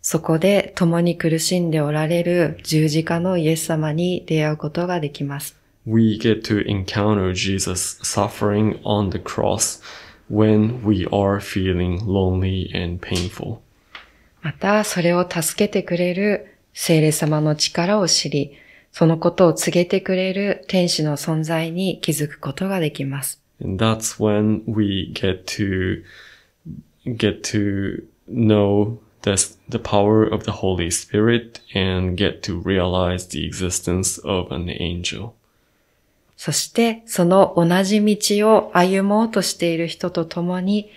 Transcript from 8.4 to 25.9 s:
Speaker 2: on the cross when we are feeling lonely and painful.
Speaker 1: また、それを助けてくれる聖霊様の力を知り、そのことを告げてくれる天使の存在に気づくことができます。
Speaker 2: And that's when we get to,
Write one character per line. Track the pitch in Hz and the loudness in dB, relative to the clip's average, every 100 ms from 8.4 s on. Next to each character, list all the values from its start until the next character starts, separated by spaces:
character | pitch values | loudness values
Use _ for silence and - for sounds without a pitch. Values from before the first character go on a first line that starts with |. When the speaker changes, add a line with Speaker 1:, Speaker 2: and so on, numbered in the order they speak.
| 104 104 107 - | 0 2 2 0
Speaker 2:
on | - 104 98 | -2 0 0
the | 90 | -4
cross | - - - 98 - - - - - - _ | -6 -2 0 0 -2 -6 -16 -20 -20 -20 _
when | 104 107 107 107 127 110 | 2 4 4 2 0 0
we | 98 - | 0 2
are | 101 98 101 | 0 2 0
feeling | - 101 95 87 90 87 107 | -2 -2 0 0 0 -2 0
lonely | 98 92 92 92 95 92 | 0 2 0 0 -2 -4
and | 90 87 87 - | -6 -6 -8 -6
painful. | 92 90 - - 110 _ _ _ - - _ _ _ | -4 -4 -8 -10 -12 _ _ _ -20 -20 _ _ _
Speaker 1:
ま | 156 | -10
た、 | - 190 208 208 | -4 0 0 0
そ | 185 | 0
れ | 170 | 2
を | 175 180 | 2 0
助 | 175 156 - 208 | -2 -4 -2 0
け | |
て | 202 | 0
く | 180 170 | -2 -2
れ | 180 | 0
る | 180 208 202 - _ _ | 0 0 -2 -6 _ _
聖 | - - 160 | -10 2 4
霊 | 156 | 4
様 | 151 151 151 | 2 0 0
の | 151 151 | 0 0
力 | - - 175 214 | -2 -2 0 2
を | 175 | 2
知 | - 151 | 0 0
り、 | 147 139 - - - _ | -2 -4 -8 -20 -20 _
そ | - 165 | 2 4
の | 165 | 4
こ | 175 | 0
と | 170 180 | 4 4
を | |
告 | 160 - 175 | 4 0 0
げ | 175 | 2
て | 190 | 0
く | 190 185 | 0 -2
れ | 190 | 0
る | 190 202 190 - | -2 -2 -4 -2
天 | 190 175 | 0 2
使 | 170 | 0
の | 151 143 | -2 -2
存 | - 160 | -2 -2
在 | 160 165 165 | 0 -2 -2
に | 170 190 - | -4 -4 -4
気 | - | -4
づ | 147 147 | -2 -4
く | - | -6
こ | 139 | -10
と | 135 190 | -6 -4
が | 190 | -2
で | 151 | -4
き | - | -4
ま | 139 139 | -6 -6
す。 | 135 - _ _ | -8 -12 _ _
Speaker 2:
And | 117 95 | -8 -2
that's | 110 113 - - | 0 0 -4 -2
when | 107 104 107 107 - | 0 2 2 0 -2
we | 107 104 98 - | 0 0 0 -4
get | 101 98 92 - - | -4 -4 -4 -8 -4
to, | 101 92 92 | -2 0 -2